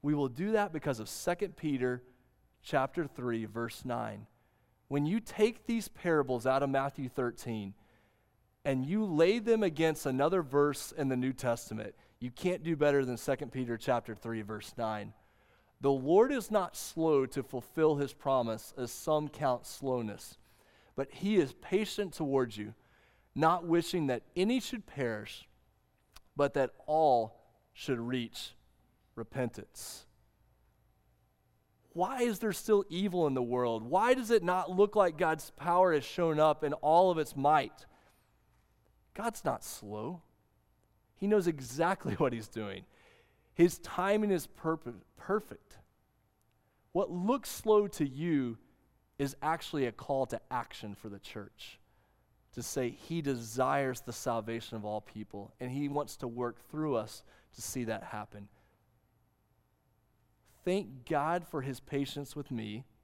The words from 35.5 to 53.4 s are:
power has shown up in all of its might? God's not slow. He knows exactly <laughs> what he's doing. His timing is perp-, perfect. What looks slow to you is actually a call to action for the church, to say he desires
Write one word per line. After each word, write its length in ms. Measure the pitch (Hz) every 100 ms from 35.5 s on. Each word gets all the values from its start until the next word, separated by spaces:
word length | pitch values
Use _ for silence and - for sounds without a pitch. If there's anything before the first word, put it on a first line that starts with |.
power 420 | - 175 175 185
has 100 | 156
shown 360 | - - 165 151
up 240 | 156 147
in 100 | 147
all 380 | 147 147 165 185
of 60 | 165
its 180 | 151 139
might? 500 | 139 156 120 - - _ _ _ _ _ _ _ _ _ _ _ _
God's 320 | - 226 220 160
not 180 | 120
slow. 580 | - - 104 104 113 175 _ _ _ _ _ _ _ _ _ _
He 120 | 196
knows 200 | 214 175
exactly 640 | 156 127 123 165 190 -
<laughs> 20 | 101
what 180 | 143
he's 160 | 117 107
doing. 360 | - 104 95 - _ _ _ _ _ _
His 240 | - 170 -
timing 540 | - - 185 208 208
is 160 | 185 -
perp-, 540 | - 160 160 - 113 - -
perfect. 600 | - 202 - - _ - - _ _ _ _ _ _ _ _ _ _
What 180 | 170 160
looks 400 | 180 190 262 -
slow 380 | - 220 214 202
to 180 | - 143
you 520 | 131 170 151 127 113 _ _ _ _ _ _
is 200 | 139 135
actually 440 | 151 165 - 156 127
a 80 |
call 320 | 110 - 139 127
to 160 | - _
action 440 | 123 113 - 107 98
for 120 | 110
the 120 | 98
church, 600 | - 113 101 _ - - _ _ _ _ _ _ _
to 100 | -
say 280 | 117 - 123
he 320 | 285 - 165
desires 800 | 143 127